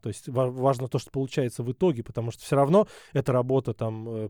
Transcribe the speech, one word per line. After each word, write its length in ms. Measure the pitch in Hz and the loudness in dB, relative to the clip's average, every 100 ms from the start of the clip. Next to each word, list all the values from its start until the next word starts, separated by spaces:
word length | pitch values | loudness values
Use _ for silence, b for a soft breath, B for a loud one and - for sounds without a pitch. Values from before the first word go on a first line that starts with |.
То 80 | 117 | -8
есть 180 | 101 - | -10 -4
ва-, 220 | 123 127 | 0 0
важно 360 | 127 131 127 127 | 2 2 2 -2
то, 80 | 135 | -4
что 100 | - | -4
получается 520 | 135 135 - 123 - | -6 -4 -2 -2 -2
в 80 | 120 | -6
итоге, 320 | 123 185 123 | 0 0 0
потому 280 | 113 - 117 | -4 -6 -6
что 120 | - | -8
все 120 | - 139 | 0 4
равно 300 | 139 185 214 B B | 6 6 4 B B
эта 180 | 139 131 | -2 0
работа 420 | 123 123 131 127 | 0 2 0 0
там, 360 | 113 113 110 113 | -4 -6 -6 -8
э, 200 | 110 107 | -6 -8